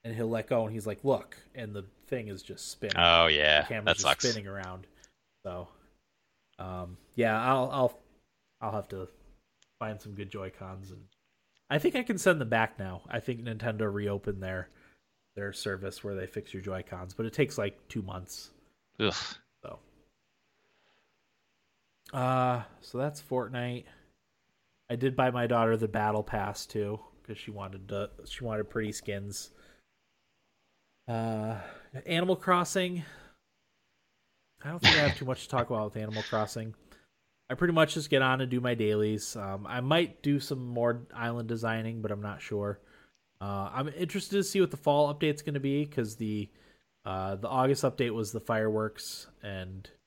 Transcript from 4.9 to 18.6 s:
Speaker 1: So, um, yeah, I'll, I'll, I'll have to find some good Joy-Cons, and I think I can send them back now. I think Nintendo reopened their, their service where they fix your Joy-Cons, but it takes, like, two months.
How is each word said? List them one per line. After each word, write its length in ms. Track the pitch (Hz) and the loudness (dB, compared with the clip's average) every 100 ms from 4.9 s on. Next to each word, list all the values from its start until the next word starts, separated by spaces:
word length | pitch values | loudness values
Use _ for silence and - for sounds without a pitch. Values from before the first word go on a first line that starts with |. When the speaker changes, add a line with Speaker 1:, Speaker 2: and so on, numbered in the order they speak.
| _ - _ _ _ | _ -20 _ _ _
Speaker 1:
So, 220 | 98 90 85 - _ _ _ _ _ _ _ - | -10 -8 -10 -16 _ _ _ _ _ _ _ -14
um, 380 | 92 90 90 90 _ | -10 -8 -10 -14 _
yeah, 240 | - 113 110 | 0 2 4
I'll, 300 | 127 131 127 | 4 2 2
I'll, 280 | 139 123 - _ _ _ _ _ _ | 2 2 2 _ _ _ _ _ _
I'll 100 | 113 | -4
have 160 | 104 - | -4 -6
to 180 | 95 92 - - - _ _ _ _ | -10 -12 -14 -20 -20 _ _ _ _
find 220 | 110 107 | -8 -8
some 120 | 107 | -12
good 160 | 101 101 | -10 -10
Joy-Cons, 580 | 101 95 - 95 95 95 | -8 -10 -10 -14 -12 -14
and 140 | 92 98 _ _ _ _ _ _ | -18 -20 _ _ _ _ _ _
I 80 | 143 | 0
think 180 | 339 | 2
I 80 | 254 | 0
can 140 | 240 190 | -2 2
send 240 | 190 165 | 4 4
them 80 | 117 | 2
back 300 | 113 113 - | 2 2 -2
now. 240 | 95 90 - | -8 -8 -6
I 120 | 117 | -6
think 220 | - 120 | -4 -6
Nintendo 520 | 117 110 117 107 107 | -6 -4 -4 -2 -2
reopened 480 | 101 101 101 104 98 | 0 -2 -2 -2 -4
their, 280 | 95 92 87 - - _ _ _ _ | -4 -6 -8 -16 -20 _ _ _ _
their 180 | - 101 | -8 -8
service 500 | 98 107 95 95 - | -4 -4 -4 -6 -8
where 120 | 101 | -6
they 100 | 98 92 | -6 -6
fix 240 | 107 - | -8 -8
your 100 | 95 | -8
Joy-Cons, 500 | 98 92 - 92 92 | -6 -6 -6 -10 -10
but 120 | - 113 | -6 -4
it 60 | |
takes, 240 | - 143 - | 0 0 2
like, 280 | 101 - _ | -4 -4 _
two 120 | 110 | -6
months. 480 | 95 95 92 - - _ | -6 -10 -10 -14 -16 _